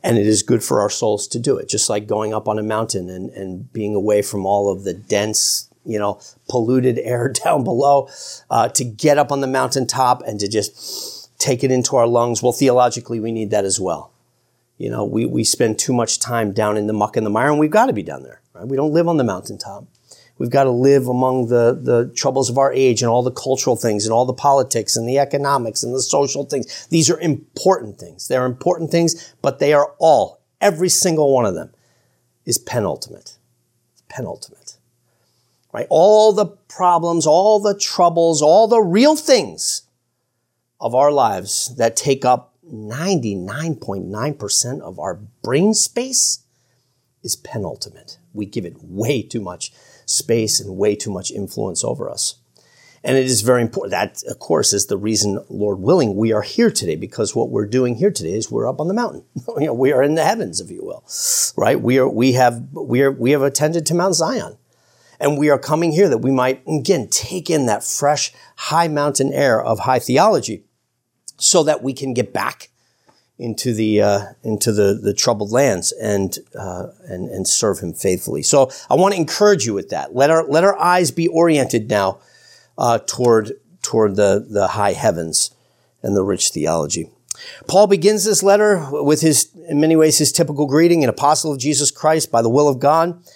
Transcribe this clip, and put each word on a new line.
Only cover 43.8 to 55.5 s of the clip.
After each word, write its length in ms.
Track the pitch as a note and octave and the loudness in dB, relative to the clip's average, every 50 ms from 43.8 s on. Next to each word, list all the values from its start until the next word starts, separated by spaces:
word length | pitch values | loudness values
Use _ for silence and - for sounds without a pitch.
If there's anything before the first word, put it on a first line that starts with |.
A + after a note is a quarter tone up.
| - - G2 G2 F2+ | -8 -8 -8 -8 -8
nine 300 | F2+ G2+ G#2+ A#2+ D3+ D3 | -8 -8 -6 -6 -6 -6
percent 460 | - G#2+ F#2+ - - - B2 C3 - - | -8 -8 -4 -2 -2 -2 -4 -8 -10 -12
of 160 | F#2+ F#2 D#2 | -14 -14 -10
our 160 | D2+ F#2+ F2+ G2+ G#2 - _ _ - | -8 -8 -8 -10 -14 -20 _ _ -6
brain 300 | G#2+ B2+ D3+ F#3 G#3+ A3 | -2 0 2 2 2 2
space 720 | - - - _ A#3 B3+ C4 B3+ - - - - - _ _ _ _ _ _ _ _ _ _ _ _ _ _ _ _ - | 0 -2 -2 _ -8 -8 -4 -2 -2 -2 -2 -4 -6 _ _ _ _ _ _ _ _ _ _ _ _ _ _ _ _ -10
is 120 | A2+ - | -10 -10
penultimate. 840 | - _ - - A#2 G2 D#2+ - - - - _ - _ - - _ _ _ - | -10 _ -12 -10 -8 -8 -8 -10 -12 -14 -18 _ -20 _ -20 -20 _ _ _ -10
We 120 | G#2 G#2 | -10 -10
give 180 | G2 - A#2+ F#2 | -8 -8 -10 -10
it 140 | E2+ - - | -10 -16 -18
way 400 | - - F2 G2+ A2+ A#2+ D3 A#2+ | -20 -14 -8 -6 -2 -2 -2 -2
too 200 | - - - A#2 | -4 -6 -8 -10
much 320 | G2+ F2+ F2+ F2+ - - _ _ _ _ - _ _ | -8 -10 -12 -12 -14 -14 _ _ _ _ -20 _ _
space 540 | - - - - - A#2 A#2 A2 G#2+ - - | -4 -4 -4 0 0 0 0 2 0 -2 -4
and 180 | - G2 F#2 | -4 -6 -4
way 180 | F#2+ G#2 G#2 G2+ | 0 0 0 0
too 160 | G#2 - A2+ | -2 -6 -8
much 180 | G2 F2+ F#2 - | -8 -8 -10 -10
influence 540 | - G2+ G2+ F#2 - - G#2+ G2 E2 - - | -8 -8 -10 -8 -6 -6 -6 -4 -4 -4 -4
over 260 | A#2 B2 - F#2+ - | -4 -6 -6 -8 -10
us. 260 | - - - - - _ _ _ _ _ _ _ _ _ _ _ _ _ - | -8 -6 -8 -8 -8 _ _ _ _ _ _ _ _ _ _ _ _ _ -4
And 140 | - C3 | 0 0
it 80 | C3+ C3 | 2 2
is 160 | C3 B2+ G#2 | 2 0 0
very 200 | G2+ B2 B2 A#2+ | 2 2 2 2
important. 300 | A#2 A2+ - F#3+ - G2 | 2 0 -2 -6 -6 -4
That, 320 | F#2+ F2+ G#2 - _ - - | -4 -4 -4 -4 _ -12 -12
of 120 | - - - | -12 -12 -12
course, 340 | - - - - - - G2 | -4 -2 0 0 2 0 0
is 140 | G2+ - | -2 -2
the 100 | - G#2 | -2 -4
reason, 460 | F#2 G2 A2 A2 G#2 G#2 G#2 G2 G#2+ - | -4 -2 -2 -2 0 0 -2 -4 -4 -8
Lord 300 | _ | _